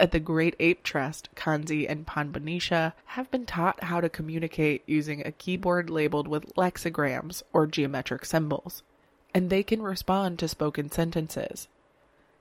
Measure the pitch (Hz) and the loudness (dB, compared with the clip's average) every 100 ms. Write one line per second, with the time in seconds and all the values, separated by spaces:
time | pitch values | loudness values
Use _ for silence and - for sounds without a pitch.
0 | 170 160 160 160 170 - 165 175 - 147 | 4 4 0 2 2 4 4 2 0 -2
1 | 135 - - - 165 151 156 151 143 151 | -2 -6 -14 -6 0 0 0 -2 0 -4
2 | 160 151 147 139 151 175 - 170 160 - | -4 -4 -4 -4 -4 -4 0 2 2 -2
3 | - - 262 254 233 175 175 - 170 175 | -10 -10 -4 -4 -2 0 0 0 -2 0
4 | 170 - 156 160 160 - 151 143 - 151 | 0 -2 -6 -4 -2 2 2 2 2 0
5 | 151 147 156 - - 180 180 175 170 160 | 0 -4 -8 -6 -4 0 2 2 2 2
6 | 151 147 143 151 - - 180 - 170 160 | 2 2 0 -2 -2 0 2 0 -2 0
7 | 143 127 151 180 - 170 156 156 139 135 | 0 0 -6 -10 0 2 4 2 0 -2
8 | - 127 - 160 151 143 - - - _ | -4 -6 0 0 2 -2 -6 -16 -18 _
9 | _ _ _ 185 180 190 202 220 208 185 | _ _ _ 0 4 2 2 0 0 -2
10 | - 190 190 170 160 - 151 147 147 - | 0 2 0 -2 -4 -2 -2 -2 -2 -2
11 | 165 165 156 - - - - _ _ _ | 0 0 -4 -4 -6 -8 -14 _ _ _
12 | _ _ _ _ | _ _ _ _